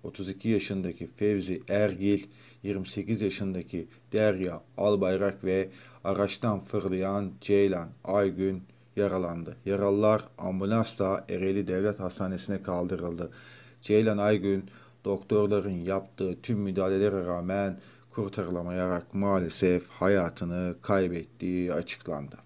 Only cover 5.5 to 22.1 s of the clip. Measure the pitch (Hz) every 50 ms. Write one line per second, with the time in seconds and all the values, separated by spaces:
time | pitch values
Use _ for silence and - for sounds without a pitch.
5.5 | 92 95 95 95 - - - - - - - 98 98 92 101 98 - - - 117
6.5 | 104 95 - - - 104 90 95 92 92 95 95 98 101 101 95 95 - - -
7.5 | 101 101 101 98 92 87 85 82 - - _ - 95 104 101 98 - 90 95 98
8.5 | 95 90 92 - - _ _ _ _ 101 101 98 90 92 90 85 85 85 82 80
9.5 | 78 - - 98 98 98 101 101 101 101 107 107 110 107 - - - - 95 92
10.5 | 92 92 95 101 110 113 113 - - - 98 95 98 - - - 92 90 92 95
11.5 | 95 101 98 87 92 92 98 104 98 - 95 90 - - 101 92 95 90 - -
12.5 | 98 92 - - 90 87 90 87 92 85 87 87 82 85 87 - - - - -
13.5 | - - - - - - - - 107 107 110 110 104 101 101 104 107 101 98 98
14.5 | 98 95 95 - - - - - - _ _ 98 98 95 - - 110 104 104 101
15.5 | 104 101 90 101 92 87 85 90 98 98 95 - - - 101 92 90 87 - -
16.5 | 117 101 101 98 92 98 92 95 98 98 101 104 98 95 87 90 87 87 85 90
17.5 | 95 101 101 98 92 - - - - - - _ - - 104 98 - - 95 85
18.5 | 90 87 87 87 90 92 90 90 90 87 - - - 98 101 101 98 95 90 82
19.5 | - - 98 92 87 90 - - - - 90 95 101 95 85 85 - - 90 85
20.5 | 87 90 90 90 85 - - - 104 98 92 87 87 85 80 - - - - 90
21.5 | 90 90 90 90 - 85 90 - - - - -